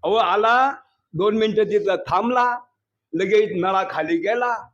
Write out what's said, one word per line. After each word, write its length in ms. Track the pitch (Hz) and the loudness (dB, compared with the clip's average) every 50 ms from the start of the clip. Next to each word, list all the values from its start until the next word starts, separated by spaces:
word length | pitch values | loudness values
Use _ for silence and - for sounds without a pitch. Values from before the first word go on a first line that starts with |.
| - | 0
अहो, 100 | 160 202 | 0 0
आला, 600 | 226 214 175 185 208 214 226 240 240 262 269 277 - _ _ _ _ _ _ - | 2 2 2 2 2 2 4 4 4 2 2 0 -6 _ _ _ _ _ _ -6
दोन 240 | 156 185 214 214 | -2 -2 0 0
मिनिटं 280 | 226 220 220 202 214 214 | 2 0 0 2 0 0
तिथं 320 | - 202 208 170 196 185 | 2 0 0 0 0 -2
थांबला, 640 | 170 180 - 156 185 208 233 247 254 247 247 240 240 - _ _ _ _ _ _ _ _ _ - | -2 -2 -2 -2 0 0 0 0 0 0 0 -2 -4 -10 _ _ _ _ _ _ _ _ _ -4
लगेच 360 | 160 190 190 208 214 214 202 - | -4 -2 2 4 2 2 2 0
नळाखाली 600 | 180 175 185 190 190 190 180 - 160 151 160 170 | -2 -2 0 0 0 -2 -2 -4 -6 -2 -2 -2
गेला 380 | 170 165 196 226 240 247 240 240 220 - - | -2 0 -2 -2 -2 -2 -2 -4 -6 -10 -16